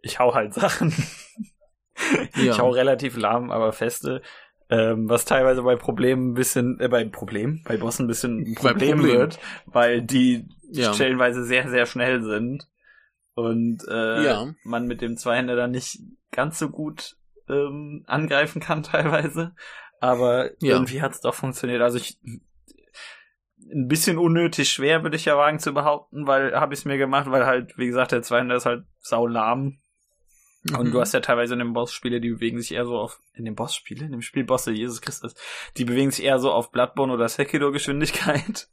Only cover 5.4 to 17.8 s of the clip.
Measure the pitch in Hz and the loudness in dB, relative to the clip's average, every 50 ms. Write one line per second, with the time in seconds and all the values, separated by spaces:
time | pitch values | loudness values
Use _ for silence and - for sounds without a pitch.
5.4 | 131 131 131 127 123 127 123 120 - - 120 110 123 127 131 127 127 127 120 123 | 6 4 4 4 4 2 2 2 0 -4 -2 2 2 2 2 2 0 -2 0 0
6.4 | 127 - - 131 120 127 127 - - 123 120 120 117 110 - - - 95 110 101 | -2 0 0 0 0 -2 -2 -2 -2 2 2 2 0 -2 -6 -10 -12 -6 -6 -4
7.4 | 107 135 156 160 - - 117 107 113 113 - - 135 117 117 - - 123 117 110 | -2 -2 -4 -4 -4 -4 -4 -4 -2 -4 -2 -2 -2 -2 -2 -2 -2 -4 -4 -4
8.4 | - 113 110 - 123 127 117 - 131 143 151 151 - 147 120 123 131 160 160 - | -4 -6 -6 0 2 2 4 4 4 4 4 6 6 6 6 6 4 2 0 -10
9.4 | - - - - _ - - 123 120 120 120 120 113 110 135 131 127 127 123 117 | -14 -16 -16 -16 _ 0 2 4 4 4 4 0 0 2 2 4 4 4 4 2
10.4 | 117 - - - _ - - 131 123 110 104 107 139 131 131 127 127 123 120 127 | -2 -12 -20 -20 _ -12 -4 0 0 0 2 2 2 2 4 4 4 2 2 0
11.4 | 123 120 127 127 127 139 123 123 120 117 - 123 123 127 127 123 113 107 107 107 | -2 0 0 0 0 2 2 0 0 0 0 -2 0 0 0 0 0 -2 -2 -2
12.4 | 117 123 135 147 - _ _ _ _ _ _ _ _ _ _ _ _ _ _ - | -2 -4 -4 -8 -10 _ _ _ _ _ _ _ _ _ _ _ _ _ _ -4
13.4 | 117 113 110 117 117 117 117 101 - - 104 117 113 113 113 113 - 139 117 104 | -2 0 0 2 2 0 0 -2 -6 -6 -4 -2 -2 0 0 2 2 2 2 0
14.4 | 113 143 156 _ _ 113 117 117 123 120 120 117 120 113 117 - - 123 117 123 | -2 -8 -10 _ _ -8 -6 -6 -4 -6 -6 -6 -6 -6 -6 -6 -2 0 0 0
15.4 | 127 123 123 120 123 123 123 127 127 - - - - - - _ _ _ - - | 0 0 0 -2 0 -2 -4 -6 -6 -8 -12 -14 -18 -20 -20 _ _ _ -4 -2
16.4 | 131 156 160 - 156 147 - - 156 151 156 - - - - _ _ _ _ _ | -2 -2 -2 -4 -6 -6 -6 -8 -8 -8 -10 -12 -16 -16 -18 _ _ _ _ _
17.4 | _ - 135 143 143 143 139 147 | _ -2 -2 0 0 -2 -4 -10